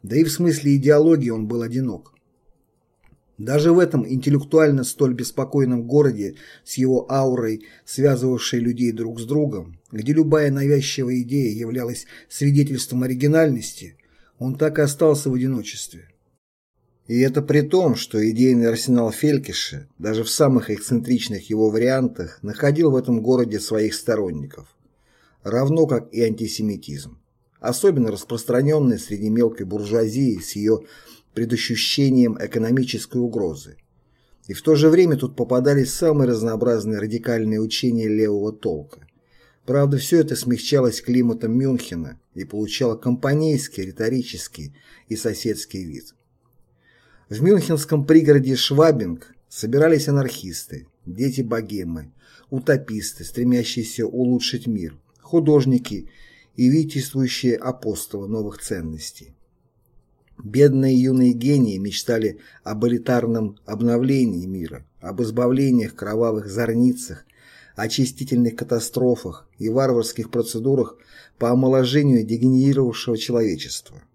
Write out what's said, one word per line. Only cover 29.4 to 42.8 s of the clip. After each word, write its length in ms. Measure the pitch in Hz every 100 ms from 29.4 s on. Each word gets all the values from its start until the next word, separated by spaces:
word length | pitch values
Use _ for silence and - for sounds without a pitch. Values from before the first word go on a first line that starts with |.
| 113 - 92
буржуазии 720 | 101 101 117 113 117 135 95
с 180 | - 104
ее 280 | 104 110 - - - - _
предощущением 1040 | - 117 117 - 110 - - 139 131 120 107
экономической 800 | 101 120 110 131 123 110 - 127
угрозы. 600 | 120 113 92 73 - - _ _ _ _ _ _ -
И 60 |
в 80 | 95
то 140 | - 151
же 140 | 156
время 280 | 170 175 139
тут 180 | 127 -
попадались 560 | 120 127 135 143 120
самые 380 | - 170 151 127
разнообразные 720 | 117 113 113 117 113 104 107
радикальные 600 | 107 113 120 117 107 107
учения 480 | 110 - 127 117 110
левого 460 | 107 107 101 104
толка. 540 | 107 104 76 71 - - _ _ _ _ _ -
Правда, 320 | 139 143 139
все 220 | - 170
это 160 | 156 120
смягчалось 640 | 123 120 - 143 123 110
климатом 560 | - 123 120 113 113 120
Мюнхена 600 | 135 127 - 85 80 - _ 87
и 80 |
получало 520 | 95 104 107 -